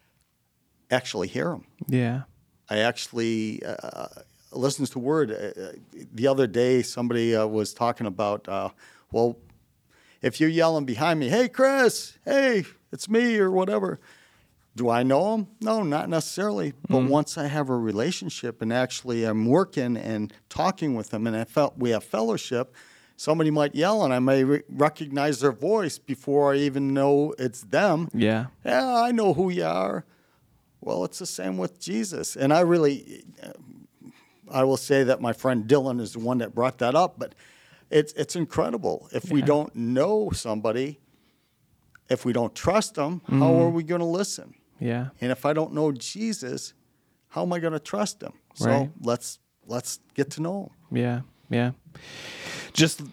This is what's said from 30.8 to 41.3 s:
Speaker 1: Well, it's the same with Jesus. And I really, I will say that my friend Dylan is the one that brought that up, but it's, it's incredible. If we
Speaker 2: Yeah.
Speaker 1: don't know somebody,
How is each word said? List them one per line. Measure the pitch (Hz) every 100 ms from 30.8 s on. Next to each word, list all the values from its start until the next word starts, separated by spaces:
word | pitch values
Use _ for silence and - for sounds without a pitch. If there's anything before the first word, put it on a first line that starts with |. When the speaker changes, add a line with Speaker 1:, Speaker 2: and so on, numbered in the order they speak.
Speaker 1:
Well, | - -
it's | 175 -
the | 175
same | - 185 185
with | 175 -
Jesus. | 175 208 208 156 - -
And | 135
I | 160
really, | 170 170 147 139 - - - - - - - - - _ - _ _ _ -
I | 135
will | 131 131
say | - 139
that | 131 127
my | 117
friend | 113 135 120 110
Dylan | 147 131 120
is | 107
the | 117
one | 113 127
that | 110
brought | 120 127 -
that | 120
up, | 147 180 -
but | - _ - _ _ _ -
it's, | 151 151
it's | - 139 175
incredible. | 156 - 82 233 87 - -
If | 120 -
we | 147
Speaker 2:
Yeah. | 135
Speaker 1:
don't | 147 151
know | 117 117 127 170 214 202
somebody, | - 117 107 110 117 135 151 _ _ _